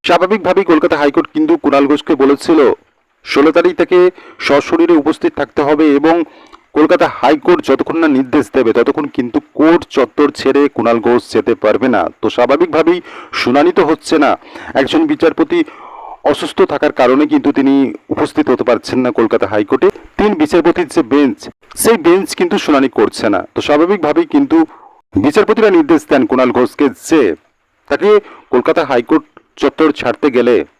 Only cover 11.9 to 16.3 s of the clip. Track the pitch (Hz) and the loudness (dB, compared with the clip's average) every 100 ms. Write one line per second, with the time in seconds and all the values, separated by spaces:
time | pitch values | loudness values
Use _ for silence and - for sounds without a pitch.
11.9 | 107 80 - 110 - 123 143 175 151 160 | -2 -4 -6 -6 -2 0 0 0 0 0
12.9 | 175 - - - - - 135 165 185 156 | 0 -6 -20 -14 -6 -2 2 2 2 0
13.9 | 156 - 160 135 92 - - - 131 131 | -2 -2 0 0 -2 -8 -20 -6 -4 -2
14.9 | 165 160 151 165 - 156 175 156 - - | -2 -2 0 -2 0 -2 -2 -4 -8 -20
15.9 | - - - - | -20 -20 -6 -4